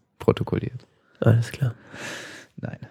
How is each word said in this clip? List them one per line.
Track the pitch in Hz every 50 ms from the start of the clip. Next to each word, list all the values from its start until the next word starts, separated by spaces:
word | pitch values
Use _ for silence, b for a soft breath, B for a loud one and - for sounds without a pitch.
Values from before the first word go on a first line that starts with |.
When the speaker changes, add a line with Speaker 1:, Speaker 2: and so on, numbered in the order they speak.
| _ _ _ -
Speaker 1:
protokolliert. | - - 101 - 107 - - - - - - 123 - _ _ _ _ _ _ -
Speaker 2:
Alles | - - 113 117 117 -
klar. | - - 135 120 - B B B B B B B B B B B B B B B B
Speaker 1:
Nein. | - - - - - - B